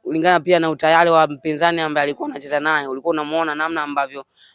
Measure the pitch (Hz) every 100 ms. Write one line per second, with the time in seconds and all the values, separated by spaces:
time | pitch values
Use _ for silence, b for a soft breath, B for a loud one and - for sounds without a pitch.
0 | 120 160 175 175 147 175 160 151 160 165
1 | 170 165 151 143 156 147 170 170 156 147
2 | 143 139 151 139 139 147 156 151 139 135
3 | 160 160 147 160 160 147 160 165 147 143
4 | 135 139 - b b